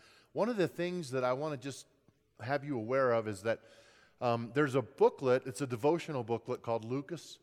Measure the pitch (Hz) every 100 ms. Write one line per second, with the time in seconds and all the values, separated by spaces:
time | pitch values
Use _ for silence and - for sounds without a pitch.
0 | - - _ - 214 226 165 - 175 180
1 | 143 131 127 131 156 143 139 131 - _
2 | _ _ _ - 113 143 143 131 110 135
3 | 127 117 107 98 107 113 - - - -
4 | _ - 120 117 117 127 151 131 110 -
5 | 233 - 131 127 135 - 117 120 147 170
6 | - 143 113 117 - 123 - 117 113 131
7 | 143 165 - -